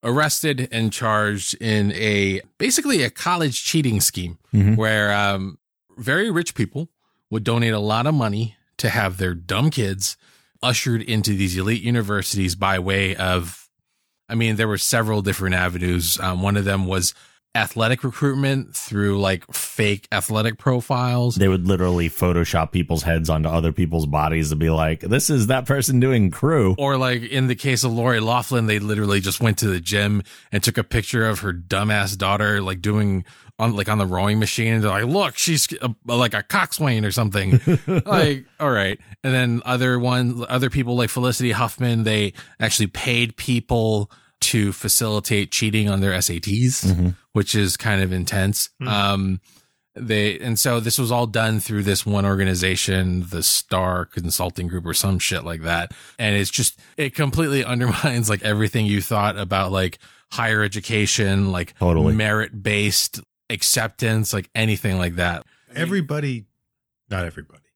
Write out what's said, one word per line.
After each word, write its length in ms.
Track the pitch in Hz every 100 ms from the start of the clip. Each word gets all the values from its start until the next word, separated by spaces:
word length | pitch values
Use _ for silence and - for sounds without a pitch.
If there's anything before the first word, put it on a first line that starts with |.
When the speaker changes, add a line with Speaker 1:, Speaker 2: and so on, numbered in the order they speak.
Speaker 1:
arrested 640 | 113 127 151 - 160 135 127
and 200 | 113 113
charged 600 | - 117 107 107 104 - -
in 300 | 113 107 101
a, 500 | 95 107 104 98 95 - _
basically 460 | 240 262 285 233
a 60 | 120
college 520 | - - 175 156 117
cheating 380 | - 165 139 107
scheme 380 | - - 87 85 _
Speaker 2:
Mm-hmm. 220 | 110 98 107
Speaker 1:
where, 380 | 110 107 104
um, 460 | 101 101 98 95 - _ _ _ -
very 340 | 117 151 226
rich 240 | 170 170 -
people 340 | 110 135 165 _ _ _ _
would 140 | 110
donate 300 | 107 117 117
a 60 | 107
lot 280 | 104 110 127
of 80 | 156
money 400 | 113 101 113 - _ _
to 120 | 117
have 280 | 110 98 92
their 180 | 92 87
dumb 340 | 87 95 147
kids 480 | 151 104 95 98 - _ _ _ _
ushered 400 | 123 123 - 117
into 320 | 107 110 104 98
these 180 | 95 90
elite 280 | 95 117
universities 720 | 101 120 101 104 95 101 92 87
by 240 | 98 95
way 360 | 90 98 95 98
of, 540 | 92 90 85 - - _ _ _ _ _ _
I 80 | 113
mean, 200 | 113 107
there 120 | 110
were 100 | 101
several 440 | - 120 110 107
different 340 | 101 95 95 92
avenues. 640 | 90 87 90 87 85 85
Um, 220 | 92 90
one 140 | 95 101
of 60 | 98
them 200 | 98 92
was 280 | 95 87 - - _ _
athletic 500 | 117 101 - 113 127
recruitment 720 | 135 - 143 135 139 135 - -
through, 440 | - 101 101 98
like, 260 | 98 92 -
fake 540 | - - - 107 101 -
athletic 460 | 104 - 107 110 110
profiles. 800 | - 127 117 123 123 123 123 113
Speaker 2:
They 140 | 98
would 180 | 95 90
literally 420 | 95 90 90 85
Photoshop 600 | - 92 85 82 85 80
people's 320 | 90 82 82
heads 260 | 78 82 80
onto 200 | 78 80
other 220 | 82 82
people's 320 | 76 87 82 76
bodies 440 | 76 76 80 78
to 40 | 76
be 140 | 80
like, 320 | 80 78 80
"This 280 | 90 123 -
is 180 | 143 110
that 180 | 131 123
person 340 | 139 127 127
doing 320 | 127 127 98
crew." 440 | 82 139 156 98 92
Speaker 1:
Or, 200 | 139 135
like, 260 | 131 123
in 240 | 120 131 131
the 80 | 123
case 280 | 139 123
of 80 | 123
Lori 300 | 117 117 117
Loughlin, 460 | 110 120 120 127 113
they 120 | 107
literally 400 | 104 107 104 101
just 220 | 95 90
went 160 | 117 101
to 80 | 107
the 140 | 92
gym 420 | 82 101 101 104 92 - -
and 120 | 104
took 140 | - -
a 60 |
picture 440 | 107 123 101 123 113
of 120 | 101
her 120 | 101
dumbass 680 | 87 87 95 104 107 98 98
daughter, 440 | 95 101 104 104
like, 200 | 95 92
doing 440 | 101 104 104 95 90 - - -
on, 160 | 113 104
like, 140 | 101
on 80 | 107
the 80 | 95
rowing 320 | 90 101 107
machine. 340 | 107 - 113 113
And 80 |
they're 60 | 107
like, 160 | 98 117
"Look, 320 | 180 180 -
she's 300 | - 156 - -
a, 120 | 127 110 -
like 280 | 120 120
a 100 | 107
coxswain 600 | - 202 180 - 151 113
or 80 | 107
something." 480 | 95 110 98 95 123 -
Speaker 2:
<laughs> 140 | 175 - 185 -
Speaker 1:
Like, 400 | 196 156 139 127 _
all 120 | 151
right. 260 | 117 98 104 - 101
And 100 | 135
then 280 | 127 123 120 120
other 340 | 123 127 123
one, 460 | 123 123 123 120 120
other 220 | 127 131
people 260 | 143 120 123
like 140 | 113
Felicity 420 | - 127 120 127
Huffman, 520 | 107 120 - 123 117
they 300 | 110 107 104 - - -
actually 260 | 113 - 101
paid 480 | - - 120 120 -
people 760 | - 120 - 120 110 107 101 - _ _
to 320 | - 123 101
facilitate 800 | 95 107 - 113 107 - 104 98
cheating 360 | - 110 107 104
on 100 | 98
their 120 | 98
S 160 | 92 -
A 80 | 87
Ts, 440 | 90 101 123 127 98
Speaker 2:
Mm-hmm. 240 | 90 87 90 _
Speaker 1:
which 200 | 107 101
is 240 | 107 98 -
kind 240 | 113 101
of 100 | 95
intense. 580 | 92 90 101 95 107 - _
Speaker 3:
Mm. 60 | 120
Speaker 1:
Um, 540 | 104 101 101 95 92 _ _ _ _ _ -
they, 440 | 117 107 104 92
and 180 | 120 113
so 220 | - 120
this 180 | 113 113
was 140 | 120
all 160 | 123 120
done 320 | 110 113 110
through 240 | - 107
this 220 | 98 95 -
one 180 | 101 98
organization, 1040 | 98 98 92 92 92 - 95 92 90 87
the 140 | 87
Star 640 | 80 - - 92 92 90 87
Consulting 600 | - 87 - 90 - 87
Group 180 | 90 85
or 80 | 85
some 240 | 98 92
shit 240 | - 92
like 180 | 82 82
that. 300 | 80 85 85 - - -
And 180 | 110 101
it's 140 | 95
just, 300 | - 123 - - -
it 160 | 143
completely 500 | - 143 139 160 139 113
<laughs> 80 |
undermines, 560 | 123 123 - 156 120 107
like, 100 | 104
everything 460 | 107 104 107 117 107
you 120 | 101
thought 360 | 95 110 104 101
about, 340 | 95 95 95
like, 280 | 95 92 - - - _
higher 320 | - 117 110
education, 880 | 104 101 92 113 101 - 101 98 98
like, 260 | 90 87 -
Speaker 2:
Totally. 380 | 90 82 104 107
Speaker 1:
merit-based 1080 | 107 107 107 110 101 104 101 92 - - - _ _
acceptance, 840 | 113 - - 113 - 117 110 107
like, 160 | 104 92 -
anything 420 | 110 101 107 92
like 180 | 90 87
that. 300 | 87 85 - _ _ -
Speaker 3:
Everybody, 680 | 170 196 143 151 147 120 104 _ _ _ _ _ _
not 160 | 98 87
everybody 340 | 82 76 - _